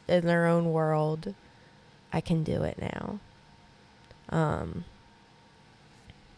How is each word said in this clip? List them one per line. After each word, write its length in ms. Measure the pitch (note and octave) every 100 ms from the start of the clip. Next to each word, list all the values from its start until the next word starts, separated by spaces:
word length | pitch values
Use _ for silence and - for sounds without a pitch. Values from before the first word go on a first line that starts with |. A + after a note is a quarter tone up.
| -
in 200 | F3+ E3+
their 180 | E3+ E3+
own 260 | E3+ E3+
world. 600 | D#3+ D#3 D#3 D3+ D#3 F#3+ G3 - - - - - - -
I 80 | E3
can 220 | - D#3+
do 180 | D#3 -
it 160 | D3+ -
now." 420 | - - - G#3 - - - - - - - - - - -
Um, 560 | B2+ B2+ D2+ D#2+ E2 F3 - - - - - - - - - - - - - -